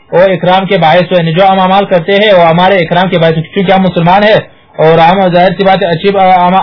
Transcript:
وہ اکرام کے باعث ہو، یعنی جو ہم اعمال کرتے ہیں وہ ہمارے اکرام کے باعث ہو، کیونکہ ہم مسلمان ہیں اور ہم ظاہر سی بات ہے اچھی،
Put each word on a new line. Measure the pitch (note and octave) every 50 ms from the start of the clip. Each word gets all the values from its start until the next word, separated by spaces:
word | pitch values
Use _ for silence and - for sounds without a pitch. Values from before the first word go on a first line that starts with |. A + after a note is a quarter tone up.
| _ _
وہ | - E3+
اکرام | F#3+ F#3+ F#3 D#3+ E3+ F3 F#3 G3 G3
کے | F3+ G3+
باعث | F3+ D#3+ D#3 E3 F3+ E3+
ہو، | E3+ F#3
یعنی | F3 E3 E3 D#3+
جو | F3+ G3
ہم | F#3+ F#3+ F#3+
اعمال | F#3 F#3 F#3+ G3+ G3
کرتے | G3 F#3+ E3+ D#3+ G3
ہیں | G3 G3 G#3+ G#3+ F#3+
وہ | F3
ہمارے | E3+ E3 E3 F3 F#3 F#3+ G3+
اکرام | F3+ E3 - F3 F3 F#3+ F3+
کے | F#3 E3
باعث | E3 E3
ہو، | D#3+ D#3+
کیونکہ | D#3+ - - G3 F#3 F#3+ F#3
ہم | F#3+
مسلمان | F#3+ F3 - F3+ E3 F3 F#3 G3+ G#3
ہیں | G#3+ G#3 D3+ - - - _ _ _ _
اور | - D#3 D#3+ E3
ہم | E3+ E3 E3 F#3+ G3+ F#3+ F3+ E3
ظاہر | F3 F3+
سی | G3 F3+ G3+ F#3+
بات | F#3+ F#3+ F3+ G3+
ہے | E3+
اچھی، | E3+ E3 G3 G3+ G3 G3 F#3+ F#3 F#3 F3+ F3+ F3+ F#3 F#3+